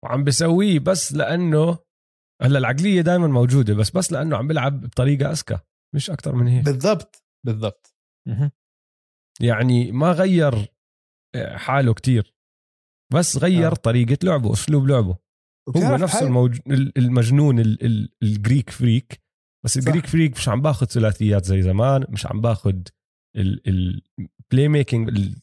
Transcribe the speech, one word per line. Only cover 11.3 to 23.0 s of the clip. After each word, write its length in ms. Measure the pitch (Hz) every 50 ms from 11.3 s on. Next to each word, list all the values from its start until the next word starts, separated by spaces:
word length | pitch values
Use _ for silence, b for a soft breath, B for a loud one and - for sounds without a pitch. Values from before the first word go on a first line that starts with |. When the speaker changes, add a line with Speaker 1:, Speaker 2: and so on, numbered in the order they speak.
| -
Speaker 1:
آه، 220 | - - - - -
حاله 360 | - - 127 139 135 120 107
كتير، 420 | - - 127 127 110 101 _ _ _ _ _ _ _ _ _ _ _ _ _ _ _ _ _ 127
بس 240 | 156 175 - - 123
غير 340 | 139 175 185 175 160 160
Speaker 2:
آه. 40 | -
Speaker 1:
طريقة 420 | - _ 117 117 123 120 113 139 - -
لعبه، 300 | 185 170 143 120 101 110
أسلوب 340 | 104 - - 151 143 135 135
لعبه. 240 | 143 127 110 90
هو 60 | 90 - _ _ _ _ _ _ _ _ _ -
Speaker 2:
وبتعرف 320 | 123 165 180 247 - 143
Speaker 1:
نفس 140 | 175 175 -
Speaker 2:
هاي 120 | 208 - 135
Speaker 1:
الموج-، 320 | 123 123 123 123 120 123 - -
ال-، 300 | 139 131 135 135 - 139
المجنون 640 | 123 123 123 123 117 110 131 143 151 147 131 117
ال-، 260 | 113 110 107 - -
ال-، 240 | 117 113 104 104 - _ _ -
الجريك 460 | 104 104 104 101 110 127 139 117 -
Freak، 520 | - - 127 120 113 123 - _ - - _ _ _ _ _ _ _ _ -
بس 60 | 120
Speaker 2:
صح. 60 | - 131
Speaker 1:
الجريك 280 | 127 156 156 175 -
Freak 260 | - - 165 160 151
مش 180 | 123 - - 131
عم 120 | 104 117
باخد 300 | 143 156 139 - 127 110
ثلاثيات 540 | - 120 110 107 98 - 107 104 104 101 87
زي 160 | 92 95 95
زمان، 440 | 92 92 92 101 117 135 135 135 135 -
مش 160 | 110 101 -
عم 160 | - - 107
باخد 460 | 110 117 110 101 - 101 95 92 90 - _ _